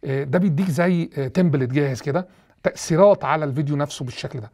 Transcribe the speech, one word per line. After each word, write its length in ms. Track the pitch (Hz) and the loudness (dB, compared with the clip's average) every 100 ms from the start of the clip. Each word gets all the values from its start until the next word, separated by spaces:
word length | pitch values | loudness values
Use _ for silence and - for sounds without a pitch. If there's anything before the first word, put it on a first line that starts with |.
آه، 200 | 147 135 | -6 -4
ده 160 | 143 151 | 0 0
بيديك 300 | 196 147 190 | 2 0 0
زي، 400 | 147 175 175 156 143 | 2 2 2 -2 -4
آه، 100 | 131 | -2
تمبلت 440 | 185 175 139 123 | 2 2 2 0
جاهز 300 | 139 143 120 | 0 0 -2
كده، 260 | 143 156 180 _ _ _ | -4 -4 -6 _ _ _
تأثيرات 640 | 185 - - 160 202 185 131 | -4 -4 0 6 6 6 2
على 200 | 156 147 | 0 0
الفيديو 300 | 131 143 143 | -2 -2 -2
نفسه 300 | 143 - 127 | -4 -6 -10
بالشكل 340 | - 131 127 | -10 -10 -10
ده. 120 | 107 | -14